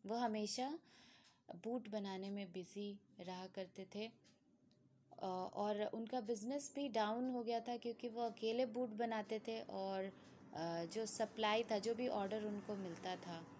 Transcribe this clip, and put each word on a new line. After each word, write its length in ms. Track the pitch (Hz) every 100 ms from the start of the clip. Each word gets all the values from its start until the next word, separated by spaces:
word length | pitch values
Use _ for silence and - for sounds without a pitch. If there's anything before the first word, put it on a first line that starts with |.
| 196
वो 100 | 233
हमेशा 640 | 240 214 208 - 262 330 - - - - - _ - 175
बूट 340 | 220 247 220
बनाने 400 | 208 196 190 196
में 220 | 202 190
बिज़ी 480 | 180 175 202 208 202 - -
रहा 280 | 180 185 185
करते 400 | 190 180 190 190 202
थे, 120 | 226 - - - _ - - - - - - -
अ, 60 | 190 185 185
और 300 | - 208 208
उनका 380 | 208 226 226 254
बिजनेस 540 | 214 226 220 285 285 277
भी 140 | 285
डाउन 400 | 220 208 226 254
हो 140 | 247
गया 160 | 226 233
था 180 | 226 240
क्योंकि 320 | 240 226 240
वो 120 | 226
अकेले 440 | 233 - 220 233 254
बूट 240 | 233 247
बनाते 500 | 214 233 220 202 220
थे 220 | 226 226
और, 420 | - 196 190 190 190 - - - -
अ, 320 | - 165 170 170
जो 200 | 214 220
सप्लाई 580 | - 214 - 214 220
था, 160 | 226 214
जो 160 | 214 226
भी 120 | 247
ऑर्डर 360 | 208 196 220
उनको 320 | 214 208 202 202
मिलता 400 | 190 170 185 185
था 300 | 175 165 170